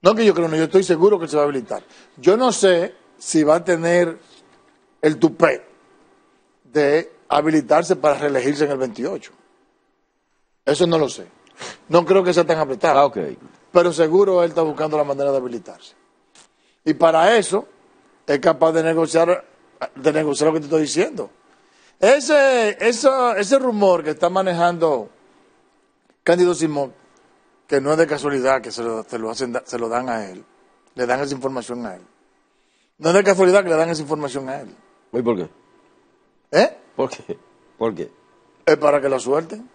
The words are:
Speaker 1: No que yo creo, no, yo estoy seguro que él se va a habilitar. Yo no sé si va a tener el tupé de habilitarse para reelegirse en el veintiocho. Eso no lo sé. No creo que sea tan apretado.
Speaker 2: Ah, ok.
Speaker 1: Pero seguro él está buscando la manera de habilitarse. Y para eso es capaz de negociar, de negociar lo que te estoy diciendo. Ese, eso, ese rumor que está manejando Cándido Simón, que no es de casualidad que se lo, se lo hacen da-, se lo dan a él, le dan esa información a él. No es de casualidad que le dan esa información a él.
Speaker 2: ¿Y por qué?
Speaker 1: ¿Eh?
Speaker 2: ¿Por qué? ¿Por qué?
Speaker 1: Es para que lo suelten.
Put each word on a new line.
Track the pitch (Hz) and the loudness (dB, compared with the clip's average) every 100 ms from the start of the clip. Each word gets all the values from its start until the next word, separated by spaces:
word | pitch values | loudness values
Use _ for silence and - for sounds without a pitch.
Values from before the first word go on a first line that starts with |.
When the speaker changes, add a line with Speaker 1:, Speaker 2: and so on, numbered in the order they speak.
Speaker 1:
No | 180 | 2
que | 220 | 4
yo | 220 | 2
creo, | 170 165 | 2 0
no, | 160 | 0
yo | |
estoy | 160 190 | 2 0
seguro | 190 165 190 202 | 2 2 2 2
que | |
él | 165 | -2
se | 147 | -2
va | |
a | 147 | 0
habilitar. | 139 110 104 _ - _ - | -2 -8 -12 _ -20 _ -2
Yo | 131 214 | 0 2
no | 254 | 0
sé | 202 196 175 185 - _ _ | 2 2 2 0 -8 _ _
si | - 160 | -2 0
va | 147 165 | 4 2
a | |
tener | 175 170 170 175 175 160 _ - _ _ _ _ _ _ | 2 -2 2 0 0 -4 _ -20 _ _ _ _ _ _
el | 156 143 | -2 0
tupé | 160 - 160 127 - _ _ _ _ _ _ _ _ _ | -2 2 0 0 -10 _ _ _ _ _ _ _ _ _
de | _ 151 143 151 165 - _ | _ 0 2 2 -2 -16 _
habilitarse | 143 151 156 123 151 170 185 | 0 2 0 2 0 2 0
para | 156 143 | 0 0
reelegirse | 147 135 127 143 | 0 0 -2 -2
en | 147 | -2
el | 139 | -2
veintiocho. | 127 107 135 175 - _ _ _ _ _ _ _ _ _ _ _ _ _ | -6 -6 -8 -8 -14 _ _ _ _ _ _ _ _ _ _ _ _ _
Eso | - 143 175 | -4 0 2
no | 165 | 2
lo | 139 | -2
sé. | - 92 _ _ _ - - _ | -6 -18 _ _ _ -18 -18 _
No | 170 165 | 0 4
creo | 190 | 2
que | 180 | 4
sea | 175 165 | 0 2
tan | 160 | 0
apretado. | 147 127 170 139 | -2 -2 2 4
Speaker 2:
Ah, | 139 | 2
ok. | 107 76 - - _ _ | 0 -8 -10 -20 _ _
Speaker 1:
Pero | 180 175 | 2 2
seguro | 156 156 180 196 180 | 2 2 4 2 2
él | 170 | 0
está | 156 | 0
buscando | 160 147 151 151 | -2 -2 -4 -2
la | |
manera | 147 139 139 | -2 -2 -2
de | 135 | -2
habilitarse. | 123 117 - - - _ _ _ _ _ _ _ _ _ | -4 -12 -14 -20 -20 _ _ _ _ _ _ _ _ _
Y | 156 | -6
para | 147 165 160 180 226 | 2 2 4 4 4
eso | 185 196 - _ _ _ _ _ - | 2 -4 -6 _ _ _ _ _ -4
es | 139 | 0
capaz | 139 131 160 | 0 2 2
de | 160 | 2
negociar, | 160 165 160 165 170 180 - _ _ _ - 135 | 0 0 0 2 2 0 -4 _ _ _ -12 -2
de | 139 | -2
negociar | 151 156 139 151 | 0 -2 0 0
lo | |
que | 160 | 0
te | 143 | -2
estoy | 160 | -2
diciendo. | 151 151 226 233 110 _ _ _ _ _ _ _ | 0 -2 -4 -6 -14 _ _ _ _ _ _ _
Ese, | 202 285 277 302 269 254 214 196 220 | 4 4 4 2 4 2 0 0 -2
eso, | 226 269 262 247 202 | 2 2 2 0 0
ese | 196 277 | 0 0
rumor | 254 214 196 175 | 0 2 2 2
que | 151 | 0
está | 151 175 | -2 -2
manejando | 190 190 170 175 175 160 135 104 _ _ _ _ _ _ _ _ _ _ _ | 0 -2 0 0 2 0 0 -6 _ _ _ _ _ _ _ _ _ _ _
Cándido | - 175 180 | 0 2 2
Simón, | 165 160 147 135 _ _ _ _ _ _ _ _ | 0 -4 -4 -8 _ _ _ _ _ _ _ _
que | 139 | -2
no | 135 | 0
es | 156 | 0
de | 165 | 0
casualidad | 147 143 139 127 135 | 0 -4 -2 -2 -2
que | 120 | -4
se | 107 | -10
lo, | 117 113 | -8 -8
se | 110 120 | -10 -10
lo | 110 | -8
hacen | 117 127 | -8 -8
da-, | 120 - | -8 -10
se | 120 | -8
lo | 113 | -6
dan | 117 127 | -6 -6
a | 113 101 | -8 -8
él, | 90 - _ _ _ _ | -16 -20 _ _ _ _
le | - 123 | -8 -4
dan | 127 | -2
esa | 139 | -4
información | 135 131 131 117 120 113 | -6 -8 -8 -10 -12 -12
a | 92 | -14
él. | 90 _ _ _ _ _ _ _ _ _ | -20 _ _ _ _ _ _ _ _ _
No | 156 | 0
es | |
de | 185 | 2
casualidad | 196 185 185 196 | 2 2 4 4
que | 185 | 2
le | 160 | 0
dan | 165 | 0
esa | 160 | -4
información | 143 151 143 131 131 | -6 -6 -6 -8 -10
a | 139 | -12
él. | 110 - _ _ _ | -14 -20 _ _ _
Speaker 2:
¿Y | - | -6
por | 117 104 | -2 -4
qué? | 80 _ _ _ _ _ _ _ _ _ _ | -6 _ _ _ _ _ _ _ _ _ _
Speaker 1:
¿Eh? | 151 254 - _ - | 2 2 -2 _ -6
Speaker 2:
¿Por | 131 | -6
qué? | - - - _ _ _ _ | -8 -14 -16 _ _ _ _
¿Por | 113 | -6
qué? | 87 78 _ _ _ _ _ - | -6 -12 _ _ _ _ _ 0
Speaker 1:
Es | 151 | 2
para | 151 143 | 2 0
que | 139 | -2
lo | 131 | -4
suelten. | 120 143 165 214 254 | -2 -4 -4 -16 -20